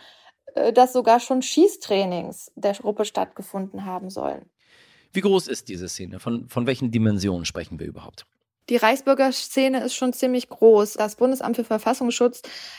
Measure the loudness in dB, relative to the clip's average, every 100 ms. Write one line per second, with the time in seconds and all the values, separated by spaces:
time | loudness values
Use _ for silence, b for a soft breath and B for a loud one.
0 | b b b b -8 -2 2 6 6 4
1 | 4 4 2 -2 0 4 4 2 -2 -2
2 | 0 -4 -8 -12 -18 -4 -4 -2 -4 -4
3 | -2 -4 -6 -8 -12 -10 -10 -10 -10 -10
4 | -10 -8 -6 -8 -14 _ b b b b
5 | b -2 2 2 0 -10 -10 -10 -10 -10
6 | -12 -10 -6 -6 -6 -4 -2 -2 0 2
7 | 2 2 0 -2 -6 -8 -10 -10 -12 -14
8 | -18 -20 -20 _ _ _ -2 0 2 2
9 | 2 2 2 0 -4 0 2 0 -4 -2
10 | -2 0 0 0 -4 4 8 8 4 -2
11 | -4 0 0 0 -2 -4 -2 -2 -2 -2
12 | -2 0 0 -2 -18 B B